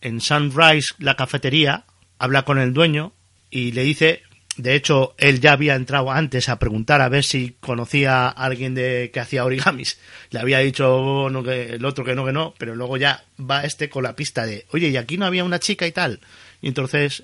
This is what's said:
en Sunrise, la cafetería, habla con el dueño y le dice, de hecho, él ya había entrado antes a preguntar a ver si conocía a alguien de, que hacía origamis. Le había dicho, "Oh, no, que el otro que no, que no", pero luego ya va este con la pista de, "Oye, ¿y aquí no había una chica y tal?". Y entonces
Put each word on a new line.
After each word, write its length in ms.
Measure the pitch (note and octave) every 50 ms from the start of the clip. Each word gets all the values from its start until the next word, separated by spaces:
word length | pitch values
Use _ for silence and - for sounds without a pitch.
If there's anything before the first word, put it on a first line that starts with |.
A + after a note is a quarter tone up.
en 200 | - A#2+ A2+ A2+
Sunrise, 720 | - - D3+ D3 D3 C#3+ B2+ D3+ E3 D#3+ D#3 D3+ C3 - - -
la 180 | C#3+ C#3 C3+
cafetería, 680 | - C3 - - C3 - C3 C3 D#3+ D3+ C#3 D3 A3 - _ _ _ _ _ _ -
habla 240 | B2+ B2+ C3+ C3+ B2+
con 140 | C#3+ C#3 C3+
el 140 | C3 B2+ B2+
dueño 380 | D3+ E3+ E3 D3 D3+ D#3 F#3+ _ _ _ _ _ _ _ _
y 220 | - B2+ B2 B2
le 100 | A#2 B2+
dice, 400 | C3 D3 D3 - D#3 D#3+ E3 - _ _ _ _ _ - -
de 180 | - A#2+ B2+ C3+
hecho, 400 | D3 C#3 - D3 C3+ C3 - - -
él 220 | C#3 C#3+ C3+ B2
ya 120 | C3 D3+
había 220 | C#3+ C3+ D3+ D3 C#3
entrado 360 | C3 B2+ B2+ C#3 C#3+ B2+ C3+
antes 380 | C3 D3+ D#3+ C3+ C3 B2+ - -
a 100 | A#2+ -
preguntar 420 | - A#2 G#2+ A2 A2 - D3 C#3+
a 80 | C3 A#2+
ver 160 | C3 C#3+ C3+
si 320 | - - C3+ B2 A#2+ - _
conocía 680 | - C3 B2 A#2 A#2 - - C#3+ C#3 C3+ C3 B2+ B2
a 40 | B2+
alguien 440 | - - C3 C3 C3 A#2+ C3 B2+ B2+
de, 360 | B2+ B2+ B2+ B2+ B2 B2 A2
que 80 | - B2+
hacía 240 | A#2 - C#3+ C3 B2
origamis. 560 | B2+ C3 C3 - F#3+ C#3+ B2 - - - _ _ - - - - -
Le 100 | - A#2
había 180 | A#2 C3 C3+ C3
dicho, 380 | C3+ C#3 C3 - C3+ C3 C3
"Oh, 340 | C3 C3 C3+ C#3 C#3 C3+ C3+
no, 120 | C3 C3 A#2+
que 300 | B2+ B2+ B2 A#2+ A#2 A#2+
el 100 | A2+ B2
otro 200 | C#3 C3 C#3 B2
que 100 | B2+ B2+
no, 80 | C3+ C3
que 80 | C3
no", 220 | C3+ D3+ D#3+ E3+ - -
pero 160 | - A#2 A2+
luego 220 | A#2+ B2 B2 C3+
ya 260 | C3 C#3 C#3+ C3+ - - _ _ -
va 220 | B2+ B2+ C#3 C#3+
este 260 | C#3+ C#3+ - - D3+ C#3+
con 140 | - C3+
la 140 | B2+ A#2 A2
pista 280 | - D3+ - - - A2+
de, 200 | A2 G#2 G2+ - -
"Oye, 160 | - E3 E3+ D3+
¿y 80 | C3
aquí 200 | B2+ A#2 B2 D#3+
no 100 | F#3 G3+
había 180 | F3+ F3+ F#3 F3+
una 160 | F3+ F3 E3+
chica 260 | - - G3+ - F3+
y 60 | E3+
tal?". 280 | E3 F#3 F3 C3+ G#2 - _ - - - - - - -
Y 80 | - C#3
entonces 540 | B2+ D3 C3 C3 - D3 C#3+ C#3+ C#3+ -